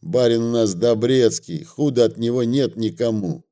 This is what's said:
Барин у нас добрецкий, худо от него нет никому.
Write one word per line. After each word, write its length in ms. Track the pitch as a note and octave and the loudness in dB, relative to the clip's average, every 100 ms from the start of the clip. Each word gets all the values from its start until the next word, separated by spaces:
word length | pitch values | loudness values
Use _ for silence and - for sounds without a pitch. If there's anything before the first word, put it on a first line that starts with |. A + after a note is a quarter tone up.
Барин 400 | E2 A#2 A#2+ A#2 | -2 2 2 2
у 100 | A#2 | 0
нас 220 | A#2 A2+ | 0 0
добрецкий, 880 | F2 A#2 A2+ A#2+ C3 A#2 - - E2+ | 0 0 2 2 4 2 0 -8 -10
худо 400 | - - D3 A#2+ | -10 -4 -2 2
от 140 | A2+ A2 | 0 0
него 260 | A#2 B2 | -2 0
нет 320 | A#2 C3 C3 G#2+ | 0 0 -2 -2
никому. 720 | A2+ E2 A#2 A2 F#2 E2 _ | -6 -2 -2 -2 -4 -8 _